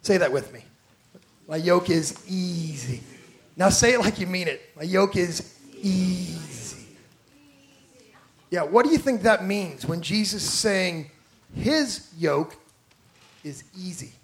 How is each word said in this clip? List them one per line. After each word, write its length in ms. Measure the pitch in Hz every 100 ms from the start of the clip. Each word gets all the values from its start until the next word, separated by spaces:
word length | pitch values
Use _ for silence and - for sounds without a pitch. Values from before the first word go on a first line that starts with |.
Say 160 | - 190
that 140 | 156
with 220 | 135 117
me. 100 | 113 - _ _ _ _ - _ _ -
My 100 | 156
yoke 320 | 175 180 180
is 340 | 165 156 - -
easy. 720 | 185 180 170 160 143 123 117 - - - - _
Now 140 | - 190
say 240 | 202 240
it 60 | 247
like 200 | 202 214
you 80 | 180
mean 200 | 185 170
it. 140 | - -
My 80 | -
yoke 320 | 160 185 196
is 400 | 196 175 160 - - - -
easy. 1040 | 202 185 185 180 180 165 151 127 117 - 107 - _ _ _ _ _ 277 277 _ _ - - - _ _ _
Yeah, 140 | 175
what 220 | 151 202
do 60 | 277
you 60 | 311
think 260 | 277 240
that 200 | 202 208
means 420 | 185 202 185 139
when 160 | - 170
Jesus 420 | 160 208 208 208
is 100 | 151
saying 580 | - 214 196 185 170 147 _ _ _ _
his 600 | - 220 311 277 - - 160
yoke 380 | 165 143 156 - _ _ _ _ _ _ _ _
is 200 | 151 139 - 185
easy? 360 | 185 175 127 -